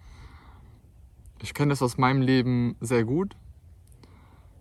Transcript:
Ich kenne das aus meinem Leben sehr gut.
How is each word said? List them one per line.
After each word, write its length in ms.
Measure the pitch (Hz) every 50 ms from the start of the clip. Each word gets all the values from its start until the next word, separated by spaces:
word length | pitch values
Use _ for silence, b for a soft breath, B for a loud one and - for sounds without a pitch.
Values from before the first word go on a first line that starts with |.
| b b b b b b b b b b b b b b b b b b - - - - - - - - - -
Ich 140 | - - -
kenne 160 | - 147 143
das 100 | 143 131
aus 160 | 131 123 - -
meinem 240 | 135 127 135 135
Leben 540 | 131 127 131 127 120 127 123 123 120 120 - -
sehr 240 | 117 113 123 117 110
gut. 320 | 110 131 165 196 202 - - - - - - - - - - - - b b b b b b b b b b b b b b